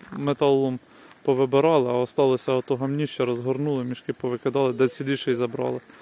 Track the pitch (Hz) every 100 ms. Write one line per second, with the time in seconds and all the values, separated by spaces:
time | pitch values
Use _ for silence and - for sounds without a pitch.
0 | - - 143 139 143 139 135 127 - -
1 | - - - 131 135 139 156 160 123 123
2 | 123 - 139 127 - 131 - 131 135 143
3 | 147 - 123 120 123 131 147 139 123 123
4 | - 135 131 123 - 135 135 123 131 -
5 | 135 139 - 120 123 117 127 127 - -